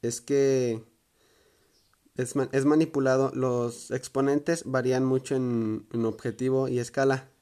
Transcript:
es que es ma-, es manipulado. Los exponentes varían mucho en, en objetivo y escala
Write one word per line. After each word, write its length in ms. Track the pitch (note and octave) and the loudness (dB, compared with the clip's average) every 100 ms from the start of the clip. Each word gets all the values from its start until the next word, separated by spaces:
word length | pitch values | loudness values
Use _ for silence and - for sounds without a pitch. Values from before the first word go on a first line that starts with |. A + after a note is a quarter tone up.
es 180 | A#2 - | -6 -6
que 640 | - C#3+ C#3 C3+ B2 A2 - _ _ _ _ _ _ _ _ _ _ _ _ - | -2 2 4 4 2 -2 -8 _ _ _ _ _ _ _ _ _ _ _ _ -6
es 200 | B2+ C#3+ | -4 -2
ma-, 120 | C3 | 0
es 120 | C3+ | 2
manipulado. 680 | C#3 D3+ D#3+ C#3+ C3+ C3 C3+ | 4 4 2 0 2 2 2
Los 560 | - B2+ B2 A#2+ A#2 - | 0 -2 0 -2 -6 -8
exponentes 760 | C3 - - C#3 C#3+ C#3+ E3 - | -8 -4 0 2 2 0 -4 -2
varían 380 | C3 B2+ B2+ | -2 0 0
mucho 320 | C3 C3 C3 C3+ | 2 0 0 -2
en, 500 | B2+ A#2 A2 A2 - | 0 -2 -2 -4 -6
en 120 | A#2 | -2
objetivo 640 | A2+ G#2+ B2 G#2+ C3 C3 C3 | -2 -2 -8 -4 -2 0 0
y 100 | B2 | -2
escala 520 | A#2+ - C3+ C3 - _ | -4 0 2 0 -4 _